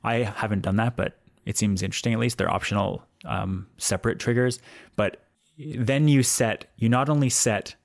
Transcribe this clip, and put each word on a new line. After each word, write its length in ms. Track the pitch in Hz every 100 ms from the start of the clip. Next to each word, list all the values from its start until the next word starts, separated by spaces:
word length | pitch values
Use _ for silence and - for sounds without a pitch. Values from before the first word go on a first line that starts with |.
I 120 | 117 117
haven't 400 | 117 - 110 101
done 120 | 90 101
that, 220 | 117 -
but 200 | - _ _ _ -
it 120 | -
seems 240 | 107 95
interesting. 300 | 98 - 120
At 60 | 113
least 180 | 120 -
they're 140 | 90
optional, 540 | 90 - 101 98 - - _
um, 440 | - 98 98 92 95 -
separate 420 | - 95 113 87
triggers. 400 | - 120 127 120 - - - -
But 260 | - - _ _ _ -
then 520 | 156 151 117 139 151
you 140 | 139
set, 420 | 127 - 117 - - -
you 140 | 113
not 180 | 123 139
only 200 | 147 135
set 460 | - 120 104 - -